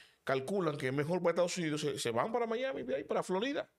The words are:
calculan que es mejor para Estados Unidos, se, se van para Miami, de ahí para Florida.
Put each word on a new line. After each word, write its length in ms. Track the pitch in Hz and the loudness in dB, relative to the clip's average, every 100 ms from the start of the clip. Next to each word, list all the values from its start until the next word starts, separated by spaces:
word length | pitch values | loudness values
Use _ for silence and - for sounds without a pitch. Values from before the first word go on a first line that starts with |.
| - _ | -20 _
calculan 520 | - 135 131 196 160 143 | 0 0 0 0 0 0
que 120 | 131 | 0
es 40 | |
mejor 280 | 139 147 180 | 0 0 2
para 100 | 175 | 2
Estados 280 | 165 175 180 | 2 2 0
Unidos, 220 | 156 147 | -2 0
se, 160 | 147 - | -2 -2
se 140 | 120 | 0
van 220 | 113 214 | 0 2
para 120 | 240 | 0
Miami, 380 | 226 226 269 269 | 0 -2 -2 -4
de 140 | 247 269 | -4 -4
ahí 80 | |
para 180 | 302 190 | 0 -2
Florida. 480 | 175 185 262 277 - | 0 0 0 -2 -6